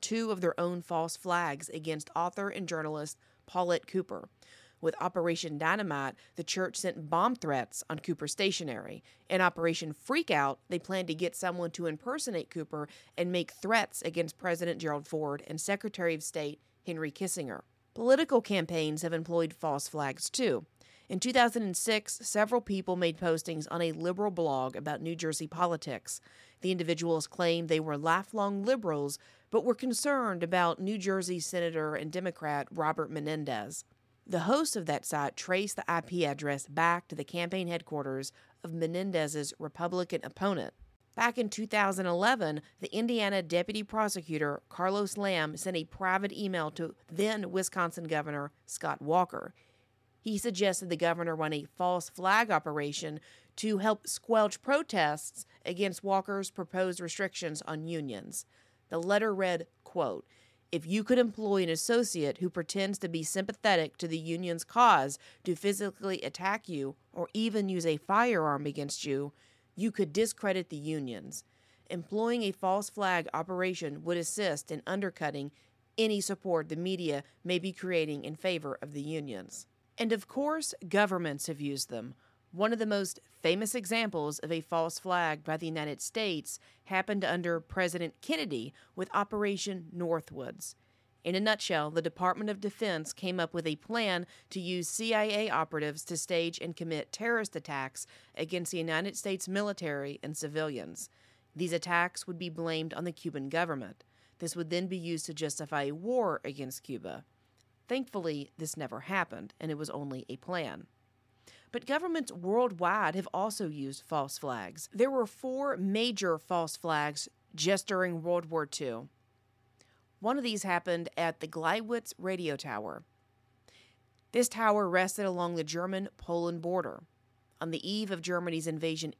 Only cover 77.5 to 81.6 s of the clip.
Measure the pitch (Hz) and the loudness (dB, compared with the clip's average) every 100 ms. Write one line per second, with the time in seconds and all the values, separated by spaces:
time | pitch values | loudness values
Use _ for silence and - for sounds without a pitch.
77.5 | 180 190 175 185 170 156 143 - 156 190 | 0 0 -4 0 2 2 -2 -6 -4 -2
78.5 | 170 147 131 147 147 147 160 143 98 - | 0 -2 -6 -6 -6 -4 -4 -4 -8 -8
79.5 | - - _ _ - 226 220 - 262 285 | -14 -16 _ _ -4 0 0 -2 -2 0
80.5 | 320 294 - 175 196 208 185 165 143 - | 0 -4 -8 0 4 4 2 0 -2 -4
81.5 | 147 | -4